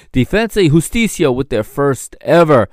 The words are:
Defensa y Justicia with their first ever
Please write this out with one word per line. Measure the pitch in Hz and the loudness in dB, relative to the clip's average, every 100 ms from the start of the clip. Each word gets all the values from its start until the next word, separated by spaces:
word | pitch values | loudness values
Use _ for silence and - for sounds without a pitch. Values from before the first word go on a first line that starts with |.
| _ | _
Defensa | 131 123 202 226 214 | -2 -2 -2 -2 0
y | 175 | 2
Justicia | 160 - 226 226 - 151 | 2 0 -2 -4 -2 -2
with | 123 139 | -2 -4
their | 117 | -4
first | 107 - 143 131 - - | -6 -4 -2 -4 -8 -12
ever | - 160 165 139 101 | 0 2 4 2 0